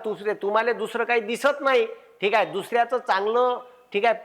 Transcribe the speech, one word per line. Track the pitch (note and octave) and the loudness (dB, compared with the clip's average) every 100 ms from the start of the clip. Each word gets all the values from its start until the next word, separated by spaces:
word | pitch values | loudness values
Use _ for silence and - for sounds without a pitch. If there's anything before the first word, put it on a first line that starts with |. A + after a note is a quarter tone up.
दुसरे, | A3 F#3 G#3 | -4 -6 -4
तुम्हाला | G3+ G3 G#3+ A#3 | -2 0 0 2
दुसरं | G#3+ G#3+ A#3 | -2 -2 -2
काही | A#3 A#3+ | 0 0
दिसत | G#3 A#3 C#4 C#4+ | 0 -2 0 0
नाही, | C#4 B3+ A3+ - - - | 2 2 2 -4 -20 -4
ठीक | G3+ A3 | 0 2
आहे. | F3 | 2
दुसऱ्याचं | G3+ - A#3 A#3 B3+ | -2 -2 0 0 -2
चांगलं, | A3+ F#3+ G3+ A#3 B3 B3 - - _ | 0 0 2 2 2 0 -6 -20 _
ठीक | G3+ A#3 | 0 2
आहे, | A3 | 2